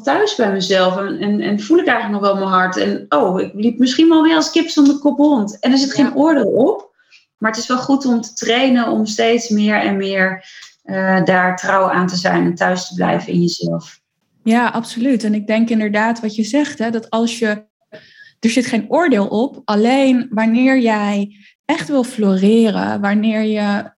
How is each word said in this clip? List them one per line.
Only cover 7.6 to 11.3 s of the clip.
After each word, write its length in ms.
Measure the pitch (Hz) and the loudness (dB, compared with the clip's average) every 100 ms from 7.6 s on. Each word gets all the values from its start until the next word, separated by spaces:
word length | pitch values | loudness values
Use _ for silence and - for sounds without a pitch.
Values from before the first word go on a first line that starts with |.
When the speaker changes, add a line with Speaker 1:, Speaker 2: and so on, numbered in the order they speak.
Speaker 1:
is 60 | - | -4
wel 120 | 254 | -4
goed 260 | - 277 262 | 0 0 2
om 140 | 233 | -2
te 120 | - | -4
trainen 540 | - - 233 269 247 233 | -10 -2 0 2 2 0
om 180 | 220 214 | -2 -2
steeds 420 | - 226 240 - | 0 0 0 0
meer 320 | 214 208 208 | 0 2 0
en 160 | 214 196 | 0 -2
meer, 480 | 196 190 190 185 - - - _ | -2 -2 -2 -4 -14 -20 -20 _
eh, 400 | - 190 190 190 | -10 -4 0 2
daar 320 | 175 | 2